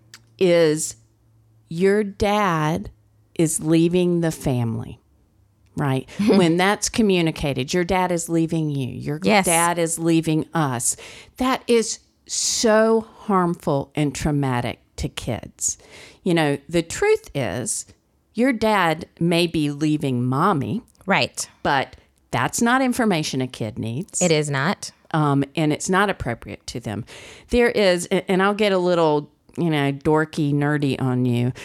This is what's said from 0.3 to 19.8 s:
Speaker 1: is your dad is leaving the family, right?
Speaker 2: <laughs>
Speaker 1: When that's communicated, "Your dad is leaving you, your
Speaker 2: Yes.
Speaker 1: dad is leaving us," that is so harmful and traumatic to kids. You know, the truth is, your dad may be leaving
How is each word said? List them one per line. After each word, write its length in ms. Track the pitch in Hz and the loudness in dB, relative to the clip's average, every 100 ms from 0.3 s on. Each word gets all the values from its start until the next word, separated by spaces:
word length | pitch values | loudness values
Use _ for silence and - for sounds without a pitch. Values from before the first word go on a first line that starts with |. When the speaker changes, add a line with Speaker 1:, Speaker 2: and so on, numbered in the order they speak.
| - | 0
Speaker 1:
is 580 | 185 170 160 156 - - _ _ _ _ _ _ - | 2 4 4 2 -4 -12 _ _ _ _ _ _ -12
your 340 | 165 190 208 | 0 2 2
dad 880 | 202 196 202 208 196 160 151 180 208 - _ _ _ | 0 -2 0 2 0 0 0 -2 -6 -16 _ _ _
is 260 | - 160 - | -2 0 0
leaving 580 | 156 165 170 180 175 175 | 2 4 4 2 2 0
the 100 | 165 | -2
family, 680 | - 151 123 117 113 - - _ _ _ _ _ _ _ - | -2 -2 -2 -2 -4 -10 -16 _ _ _ _ _ _ _ -4
right? 320 | 143 131 - | -2 -2 -4
Speaker 2:
<laughs> 120 | - 208 | -2 2
Speaker 1:
When 280 | 196 165 170 | 4 4 4
that's 320 | 190 214 - | 2 0 -2
communicated, 840 | - 214 180 165 - 147 131 135 | 0 2 2 0 -2 -4 -4 -2
"Your 120 | 180 | -2
dad 280 | 175 185 185 | 0 0 0
is 160 | 170 165 | -2 -2
leaving 420 | 165 165 165 151 | -2 0 -2 -2
you, 180 | 139 120 | -4 -6
your 320 | 117 131 151 | -6 -8 -4
Speaker 2:
Yes. 220 | 190 208 180 | 0 2 2
Speaker 1:
dad 320 | 165 170 170 | 2 2 0
is 200 | 165 165 | -2 -2
leaving 480 | 165 160 160 156 - | 2 2 2 -2 -2
us," 420 | 170 143 120 - - - - - - | -2 -2 -2 -4 -6 -12 -20 -16 -4
that 260 | 254 254 - | -2 -2 0
is 340 | 233 220 - _ _ - | 0 0 -8 _ _ -10
so 800 | - - - 226 214 220 226 220 - | -6 -4 0 4 4 4 2 0 -8
harmful 680 | - 190 175 175 - 139 - | 0 2 2 -2 -2 -2 -2
and 200 | - 147 | -2 -2
traumatic 680 | - 160 147 135 120 113 - _ - | -2 -2 0 0 -2 -4 -8 _ -10
to 120 | 143 | -10
kids. 680 | - - 107 - - - - - - - - | -8 -6 -8 -10 -8 -8 -8 -14 -20 -20 -6
You 120 | 190 | 0
know, 240 | 170 147 139 - | 2 2 -2 -2
the 140 | 170 | -2
truth 480 | 165 - 415 427 - | -2 -2 0 0 -2
is, 520 | 139 110 104 208 - - _ _ _ _ | -6 -4 -4 -6 -8 -10 _ _ _ _
your 180 | - 262 | -2 0
dad 540 | 220 220 208 170 156 - - | 2 2 2 2 0 -6 -4
may 280 | 170 170 175 | 0 2 2
be 240 | 170 147 | 0 -2
leaving 540 | 143 | 0